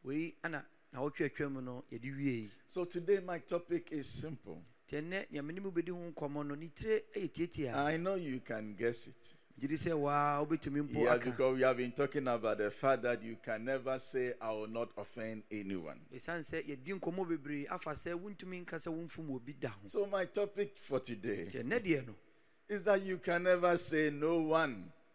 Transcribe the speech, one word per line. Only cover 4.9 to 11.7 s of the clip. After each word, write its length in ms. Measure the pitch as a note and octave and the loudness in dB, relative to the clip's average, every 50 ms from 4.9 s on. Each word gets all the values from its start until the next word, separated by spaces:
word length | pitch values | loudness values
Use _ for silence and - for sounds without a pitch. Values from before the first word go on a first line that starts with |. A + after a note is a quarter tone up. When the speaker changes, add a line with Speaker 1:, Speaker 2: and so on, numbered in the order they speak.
| - D3 | -6 -6
Speaker 1:
ɛnnɛ, 300 | D#3 E3+ F#3 G3 - - | -4 -4 -4 -6 -6 -4
nea 100 | D3+ D3 | -6 -6
me 120 | C#3 D3+ E3+ | -4 -4 -6
ne 60 | F#3+ | -6
mu 100 | G3+ G3 | -6 -2
bɛdi 180 | F3 E3+ E3 E3+ | -2 -2 -2 -2
ho 220 | F3+ F3 F3 E3+ | -6 -6 -8 -8
nkɔmmɔ 360 | D#3 - D3+ C#3 C#3+ D3 D3 | -6 -4 -4 -4 -2 -4 -4
no, 80 | C#3+ C#3+ | -4 -4
ne 140 | D3 D#3+ E3 | -6 -8 -12
tire 320 | - - - A3 A3 G#3+ - - - | -10 -6 0 2 2 2 2 -2 -6
ɛyɛ 160 | G3+ F#3+ D3+ | -4 -4 -4
tietia. 440 | - - E3+ E3+ - D#3+ D3 B2 B2+ | -2 -2 -4 -2 0 -2 -2 0 2
Speaker 2:
I 220 | C#3 C#3+ D3+ D#3+ | 2 2 2 2
know 180 | E3 E3+ F#3+ G3 | 2 0 0 0
you 240 | F#3+ F3 C#3+ B2+ B2+ | 0 -2 -2 -4 -6
can 320 | - - A#2+ G#2+ G#2+ G#2+ G#2 | -4 -4 -6 -4 -4 -8 -4
guess 320 | F#2+ A2+ A#2 A#2+ - - | 2 2 2 2 0 -8
it. 280 | C3 - - - - - - _ _ - - | -12 -14 -16 -18 -20 -20 -20 _ _ -8 -6
Speaker 1:
Gye 80 | C3+ | -2
di 80 | C#3 D#3 | -2 -2
sɛ 200 | D3+ - F3 E3 | 0 0 2 2
waa, 460 | D3+ C#3+ C#3+ C#3+ D3 D3 D3 D3 C#3+ D3+ | 2 4 4 6 6 6 6 4 2 2
wobɛtumi 460 | D3 E3 D3+ - D3 C#3 D3 D3 C3+ | 2 0 0 0 -2 0 0 0 0
mpo 140 | B2 A2+ A#2 | 2 4 6
Speaker 2:
Yeah, 100 | B2 B2 | 6 6
Speaker 1:
aka. 160 | B2 A#2 B2 | 6 4 -2
Speaker 2:
because 260 | A#2+ B2 C3 C3 C3 | 2 4 4 4 6
we 60 | C3 | 6
have 160 | B2+ C3 | 6 6